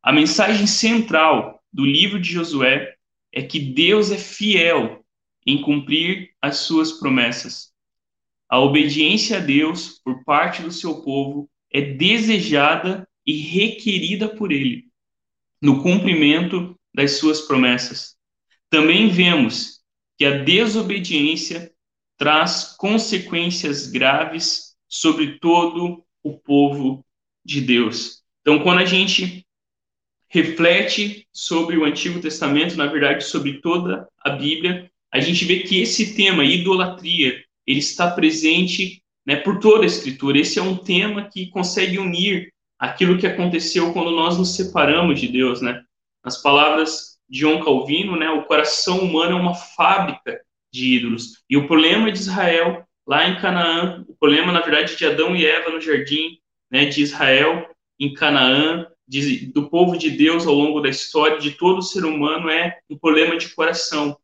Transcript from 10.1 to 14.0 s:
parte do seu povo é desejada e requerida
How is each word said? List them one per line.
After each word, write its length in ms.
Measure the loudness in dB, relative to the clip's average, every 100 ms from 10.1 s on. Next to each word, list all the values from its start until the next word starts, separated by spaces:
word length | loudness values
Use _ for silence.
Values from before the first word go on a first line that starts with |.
| -8
parte 380 | 0 0 0 -4
do 100 | -10
seu 300 | -8 -8 -6
povo 480 | -4 -4 -4 -8 -12 _ _
é 100 | -4
desejada 1300 | -4 -2 2 2 2 0 2 2 2 2 -4 -6 -10 _ -6
e 80 |
requerida 960 | -4 -2 0 0 -2 -4 -2